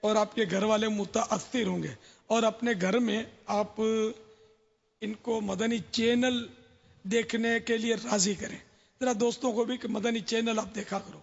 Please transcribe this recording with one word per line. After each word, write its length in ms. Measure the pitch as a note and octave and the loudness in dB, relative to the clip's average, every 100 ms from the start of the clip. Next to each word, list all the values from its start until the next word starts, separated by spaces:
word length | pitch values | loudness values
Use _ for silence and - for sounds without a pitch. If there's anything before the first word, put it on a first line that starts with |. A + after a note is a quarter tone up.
और 140 | G#3 G#3+ | 4 2
आपके 280 | G#3 - G#3+ | 2 0 0
घर 160 | F#3+ G#3+ | 2 2
वाले 220 | G#3+ A3 | 2 2
मुतासिर 760 | G#3 F#3+ A3+ - F3+ - B3+ G#3 | -2 -2 -2 0 -2 -2 -2 0
होंगे। 240 | F3+ D3+ A#2 - - _ | -2 -4 -10 -18 -20 _
और 140 | A3+ | 2
अपने 300 | A3+ A3 A#3+ G#3 | 2 0 -2 0
घर 220 | F#3 A3 | 2 2
में 280 | A#3 G#3 A3+ - - | 2 0 -4 -14 -2
आप 240 | G#3 G#3 - A3 A3 A3 - - - - _ _ _ _ _ | -2 -2 0 0 2 0 -4 -18 -20 -20 _ _ _ _ _
इनको 380 | G#3+ G#3+ - A3+ | -8 -6 -4 -2
मदनी 360 | G#3 F#3+ A3 A#3 E3 | -2 0 0 0 -2
चैनल 480 | - A3+ A#3+ B3+ B3 A3+ - - - - - F#3+ | 2 4 4 2 0 -4 -14 -20 -20 -20 -14 0
देखने 540 | A3+ A3+ A3+ A#3 A#3 | 0 0 0 2 0
के 160 | A3+ A3+ | 0 0
लिए 180 | A3+ A3 | 0 -2
राज़ी 360 | A#3 G#3 F#3+ G3 | 0 2 2 0
करें। 260 | - - - _ _ _ | -6 -10 -16 _ _ _
ज़रा 120 | B3+ A3 | -2 2
दोस्तों 360 | A#3+ - C4 | 0 2 -2
को 120 | A3 A#3 | 0 -2
भी 120 | B3 | -2
कि 100 | A3+ | -4
मदनी 320 | G#3+ A3 A#3 | -2 0 -2
चैनल 360 | F#3 A3+ A3+ G#3+ | 0 0 0 0
आप 120 | G3+ G#3 | -2 -8
देखा 240 | - G3 | -6 -6
करो। 220 | - - | -6 -18